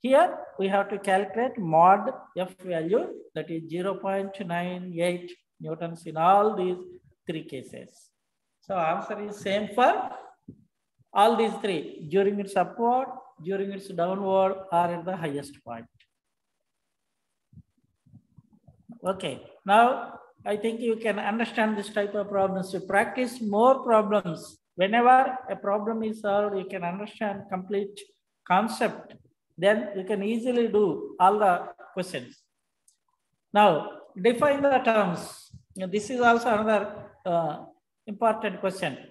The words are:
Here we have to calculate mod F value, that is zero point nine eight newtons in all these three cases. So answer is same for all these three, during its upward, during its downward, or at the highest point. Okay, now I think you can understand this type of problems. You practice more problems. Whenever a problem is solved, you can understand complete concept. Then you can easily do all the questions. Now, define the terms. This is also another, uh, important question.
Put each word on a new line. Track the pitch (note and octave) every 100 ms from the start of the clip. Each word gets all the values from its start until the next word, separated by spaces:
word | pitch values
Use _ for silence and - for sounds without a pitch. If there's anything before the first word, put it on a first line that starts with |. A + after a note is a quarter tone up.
Here | B3 C4+ F4+ - - -
we | F#3+
have | G3 G3+
to | G3+
calculate | G3+ F#3+ G3+ G#3+ B3 -
mod | F3 D#3+ F3+ G3+ G#3 B3+ - -
F | F3+ -
value, | F3+ E3 D#3+ A3 F4+ - -
that | D#3+ D#3
is | E3 D#3+
zero | E3 F#3
point | F#3 G3 G3 G3 G3 F#3
nine | E3+ F3+ F3+ F#3 E3
eight | F3 F3 F3 - _ _
newtons | D#3 D#3+ E3+ E3 F3
in | D#3
all | E3+ G3 G#3
these | G3+ F#3 F3+ - - _ _ -
three | D#3+
cases. | D#3 C3 - B2 B2 _ _ _ _ _ _ _
So | _ F#3+
answer | D#3+ F3+ F#3+ G#3 G#3
is | G3
same | G3+ G3 G#3
for | - C4 G#4+ - - - _ - - _ _ _ _ _
all | - G#3+ A3+
these | A3+ -
three, | G#3 E3+ - - D#3
during | F#3 G3 G3+
its | G3
upward, | G3 F3 - A#3 B3+ C4 - - _
during | D#3+ F#3+ G3
its | G3 G3
downward, | F3+ E3+ F#3+ G3 F#3+ F#3+ F#3+ -
or | E3+ F3+
at | F3
the | E3 F#3
highest | D#3+ C#3+ C#3+ C#3+
point. | - A#2 A#2+ _ _ _ _ _ _ _ _ _ _ _ _ _ _ _ _ - _ _ _ _ _ - _ - _ _ _ _ _ -
Okay, | F3+ F#3+ E3+ B2 - - F#3+
now | G#3 A#3+ C4+ - - - _
I | G#3 G#3
think | A3+ A3+
you | A#3 A3
can | A3+ G3+
understand | G#3 A3 A3+ - A3 G#3
this | G3
type | - G3+
of | G#3 G3+
problems. | G3+ F#3+ F#3+ F3+
You | F#3+
practice | - G3 G3 B3+ B3 -
more | A3 G3+ A#3+ C4
problems. | B3+ A3 G#3 G#3 F3+ D#3+ - - _ -
Whenever | F#3+ A#3 A#3+ B3+ C4 - -
a | F#3+
problem | G#3 G#3 G3+ A3+
is | A3 A3
solved, | G#3 G3+ G#3 G3
you | F#3
can | F#3+
understand | F3 F#3 G#3 - G#3+ G3 -
complete | F#3 F#3 G3+ G3+ - - _ _ _ -
concept. | F3+ A3 - A3 - - - _ _ _ -
Then | F#3 A3 B3+ G3
you |
can | F#3 G#3
easily | G3+ A#3 A#3+ A#3+ A3+
do | G3+ G3+ - - -
all | F#3 G#3
the | G#3 F3 - - -
questions. | - F3+ C#3 B2 - _ _ _ _ _ _ _ _ _ _ _
Now, | G3+ G#3 D#3 - - - -
define | G3 A#3+ D4 C#4
the | C#4 C4
terms. | B3 A3+ F#3+ E3 - - - - _
This | - F#3 G3+ G#3
is | B3+
also | A#3+ A#3 B3
another, | G#3+ A3 G#3+ G3+ - - _
uh, | F#3+ E3+ D#3+ D3 - _ _ _ -
important | G3+ A3+ A3 G#3+ F#3
question. | F#3+ F#3 E3 B2+ -